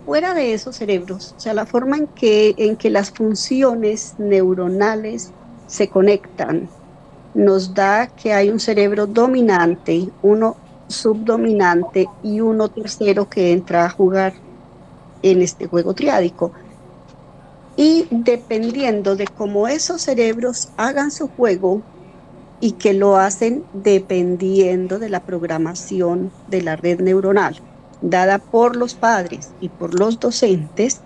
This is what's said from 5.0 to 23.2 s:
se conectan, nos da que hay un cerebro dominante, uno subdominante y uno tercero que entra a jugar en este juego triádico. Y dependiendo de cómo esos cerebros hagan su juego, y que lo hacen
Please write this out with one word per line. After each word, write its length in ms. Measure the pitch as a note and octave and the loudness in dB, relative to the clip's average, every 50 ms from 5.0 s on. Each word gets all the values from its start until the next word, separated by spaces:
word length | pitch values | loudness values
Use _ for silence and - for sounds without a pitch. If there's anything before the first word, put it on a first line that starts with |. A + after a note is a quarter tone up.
| G#3+ G#3+ A#3 A#3 - - - - - - - - - | -6 -8 -10 -10 -12 -14 -20 -20 -20 -20 -20 -20 -20
se 220 | - - - G#3 - | -12 -4 -2 -2 0
conectan, 800 | - F#3+ F#3+ G#3 G3+ G3 - - - - C#3+ A2 D#3 E3 F#3+ E3+ - - - - - - - - - - - - - | 2 4 4 4 4 2 -2 -8 -10 -10 -6 -4 -4 -6 -6 -8 -16 -20 -20 -20 -20 -20 -20 -20 -20 -20 -16 -6 0
nos 400 | G#3+ G3+ G3+ F#3+ F#3+ F#3 F#3 F#3 | 2 4 4 4 2 0 -2 -2
da 340 | G3+ G3 G3 G3+ A3 B3 B3 | 0 2 2 2 2 0 -2
que 260 | - - - A3+ G#3 | -6 -8 -4 0 2
hay 160 | G3 G3+ G3+ | 2 2 2
un 100 | A3 G#3+ | 0 -2
cerebro 480 | - - A3 G3+ G3+ G3+ G#3 G#3 G#3 G3+ | -2 0 0 2 2 2 2 0 -2 0
dominante, 1000 | G#3 A3+ A#3+ C4 C4 B3+ A#3+ A3 F#3+ F3 E3+ E3+ F3 F3+ - - E3 E3+ F#3 F3+ - - | 2 2 2 2 2 2 2 4 4 4 2 2 0 -2 -2 -2 -2 -2 -2 -4 -6 0
uno 360 | - G3+ G#3 A3 A3+ A3+ A3+ - - - - - - - | 2 4 4 4 2 0 -2 -4 -16 -20 -20 -20 -16 -14
subdominante 1200 | - - - A3+ A3 A3 A3 A3+ A3+ A#3 A3+ A3+ G#3+ G3+ F#3+ F3 F3 E3+ F3 - - F#3+ F#3 F#3 - - | -10 -4 -2 -2 -2 0 -2 -2 -2 0 0 0 2 2 2 2 2 2 0 -2 -2 -2 -2 -2 -4 -10
y 200 | - G#3+ G#3 G#3+ | -8 -6 -2 0
uno 260 | A3+ A3 A3 A3 G#3+ G#3+ | 0 0 0 0 -2 -2
tercero 640 | - A3+ G#3+ G3+ - - G#3+ G3+ F#3+ G#3 G3 - | -4 -8 -12 -10 -6 -2 0 0 0 0 0 -2
que 240 | - G#3 F#3 F3 F3 | -2 0 2 2 2
entra 320 | F3+ F3 - F3 E3+ E3+ | 2 0 0 0 0 0
a 40 | F3 | 0
jugar 440 | - - G3 F#3 F#3+ F#3+ F#3+ F#3+ F#3+ - - - - - - - - - - - - - - - - - | 0 2 2 2 2 2 0 -2 -4 -8 -20 -20 -20 -20 -20 -20 -20 -20 -20 -20 -20 -20 -20 -20 -10 0
en 200 | - F#3+ F#3 F3+ | 2 4 4 4
este 260 | F3+ F3 - - - E3+ | 2 0 -2 -10 -10 -4
juego 260 | F3 F3 E3+ F3+ F#3+ | -2 -2 -2 -2 -4
triádico. 580 | - C#4+ D4 B3+ G3+ F3+ F3 F3 - F3 F3 - - - - - - - - - - - - - - - - - - - - - - - - - | -2 -2 0 0 0 0 -2 -2 -4 -6 -6 -8 -12 -20 -20 -20 -20 -20 -20 -20 -20 -20 -20 -20 -20 -20 -20 -20 -20 -20 -20 -20 -20 -20 -12 -2
Y 300 | - D4 D#4 D#4+ E4 D#4+ - | 2 2 4 4 4 2 0
dependiendo 1040 | A#3+ A#3 A#3 B3 A#3+ A#3 - - A3+ A3 A3+ A#3 A#3 C#4 C#4 B3 G#3+ G#3 F#3+ G3+ G3 | -2 -2 0 0 0 0 -2 -6 -4 -4 -4 -4 -4 -2 -2 -2 -2 -2 0 -2 -2
de 100 | G3 G3+ | -2 -4
cómo 420 | G3 - - G#3+ G3+ G3+ G3+ G#3 A#3+ | -6 -6 -8 -8 -4 -2 -2 0 0
esos 360 | C#4+ D#4 - - F#4 E4 - | -2 -4 -4 -6 -6 -6 -4
cerebros 680 | D4 C4 A3+ A#3 A3+ A3 A#3 B3 B3 A#3+ - - - - - | -2 0 0 0 0 0 -2 -4 -6 -6 -6 -10 -10 -6 -4
hagan 320 | A3 B3+ C#4 C#4+ C#4 D4 | -4 -2 -2 -2 -4 -4
su 180 | C#4+ - D#4+ C4 | -4 -6 -8 -8
juego, 540 | - - B3 A3 F#3 F3+ G3 F3+ F#3+ G#3+ G#3+ - - - - - - - - - - - - - - - | -4 -2 0 0 0 0 0 0 -2 -2 -4 -10 -20 -20 -20 -20 -20 -20 -20 -20 -20 -20 -20 -20 -10 -4
y 140 | - A3 - | -4 -4 -2
que 200 | - - G#3 F#3+ | 0 0 0 2
lo 240 | G3 G3 G3+ G3 | 4 4 4 4
hacen 460 | F#3+ | 4